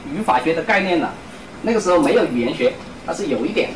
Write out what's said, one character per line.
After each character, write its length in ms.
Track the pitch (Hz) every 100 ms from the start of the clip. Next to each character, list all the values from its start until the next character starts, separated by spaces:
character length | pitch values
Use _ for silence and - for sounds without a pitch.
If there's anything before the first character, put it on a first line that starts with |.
| -
语 80 | 165
法 180 | 214 -
学 140 | 160
的 80 | 165
概 180 | - 202
念 200 | 190 170
的， 100 | - - - - - -
那 100 | 220
个 80 | 220
时 100 | 180
候 100 | 180
没 140 | 143
有 100 | 240 170
语 140 | 123
言 140 | 117
学， 180 | - 247 - - -
他 80 | -
是 140 | - 185
有 180 | -
一 80 | -
点， 180 | - -